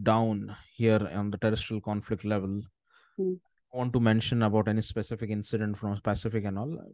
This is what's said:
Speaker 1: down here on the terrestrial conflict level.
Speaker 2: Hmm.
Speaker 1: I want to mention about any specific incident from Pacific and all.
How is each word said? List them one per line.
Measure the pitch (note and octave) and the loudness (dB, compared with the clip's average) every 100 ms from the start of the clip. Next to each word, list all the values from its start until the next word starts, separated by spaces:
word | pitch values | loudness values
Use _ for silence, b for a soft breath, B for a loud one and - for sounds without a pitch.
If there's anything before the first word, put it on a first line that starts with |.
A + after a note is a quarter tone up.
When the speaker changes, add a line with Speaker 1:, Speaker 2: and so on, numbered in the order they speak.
| G#2 | 2
Speaker 1:
down | A2 A2+ G2+ G2+ G2+ - | 4 2 0 -6 -12 -16
here | - A2+ G#2+ G#2 | 0 4 4 2
on | F#2+ G2+ | -4 -4
the | G2+ | 0
terrestrial | A2 A2 - A2 | 0 0 -2 -6
conflict | G#2+ G2+ - G#2+ | -4 -6 -4 -4
level. | G#2 G#2 F#2+ G2+ A2+ _ b b b - | -2 -2 -2 -6 -8 _ b b b -4
Speaker 2:
Hmm. | F#3 F#3 _ _ _ | -4 -4 _ _ _
Speaker 1:
I | B2+ | -4
want | B2 | 0
to | A#2+ | 4
mention | A2+ A2 - A#2+ | 6 4 2 2
about | G#2+ G#2+ G#2 | 4 4 2
any | G#2+ | 0
specific | - A2+ G#2 A2 G#2+ | -2 -6 -6 -6 -4
incident | G#2 - A2 G#2+ G2+ | -6 -4 -2 -2 -4
from | G#2 G2+ | -4 -2
Pacific | G#2+ G2 A2 A2 | -2 -2 -2 -2
and | G2+ G2 | -2 -4
all. | C#3 E3+ - | -6 -8 -12